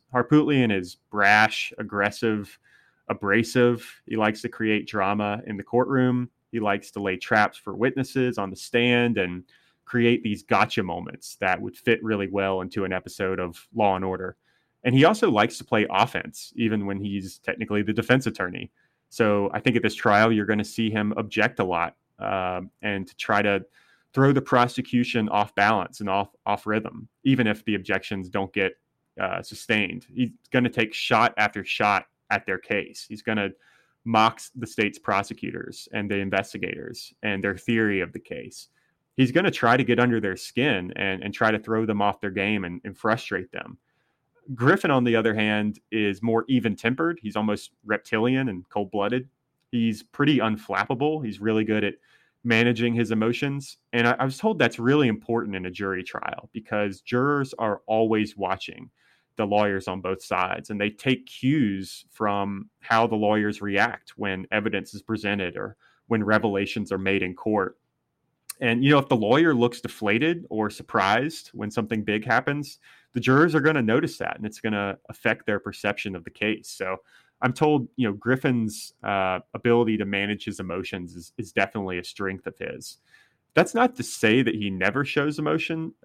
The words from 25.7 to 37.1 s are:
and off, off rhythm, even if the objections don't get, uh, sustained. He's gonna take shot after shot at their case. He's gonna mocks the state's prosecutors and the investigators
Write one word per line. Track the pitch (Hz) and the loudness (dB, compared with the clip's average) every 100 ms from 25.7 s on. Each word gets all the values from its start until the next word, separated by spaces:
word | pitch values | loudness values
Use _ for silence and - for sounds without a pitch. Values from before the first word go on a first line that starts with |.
| 107 90 - | 2 -2 -6
and | 104 | -2
off, | 98 98 _ - | -2 -2 _ -4
off | 104 | -4
rhythm, | 107 107 110 - - _ | -2 -2 -4 -14 -20 _
even | 135 131 110 | 2 2 2
if | 104 - | 0 -2
the | |
objections | 101 92 95 - 98 92 | -4 -2 -4 -4 -8 -4
don't | 101 95 | -4 -2
get, | 101 95 - _ _ _ - | 0 -2 -2 _ _ _ -6
uh, | 95 92 | -4 -4
sustained. | - - - 107 95 95 - | -10 -10 -2 0 0 -6 -10
He's | - 120 - - | -4 -4 -6 -2
gonna | 127 123 | 0 0
take | 120 110 | 0 -2
shot | - - 113 117 - | -2 0 4 4 2
after | 104 104 | 0 -2
shot | 92 - 104 98 - _ - | -6 0 2 2 -2 _ -4
at | 104 - | -4 -2
their | 92 | -6
case. | - 104 - - - | -4 -4 -4 -12 -16
He's | 107 | -10
gonna | - 107 98 - _ _ _ _ 117 | -4 -2 -2 -6 _ _ _ _ 2
mocks | 117 - - - | 4 4 2 -16
the | 127 113 | -14 -8
state's | - 104 - | -2 -2 -2
prosecutors | - 98 101 107 - 85 - - - | -2 -2 -2 -8 -10 -10 -12 -16 -10
and | 110 101 | -8 -4
the | 98 | -4
investigators | 98 98 98 101 92 - - - - | -2 -2 -4 -8 -8 -8 -12 -14 -18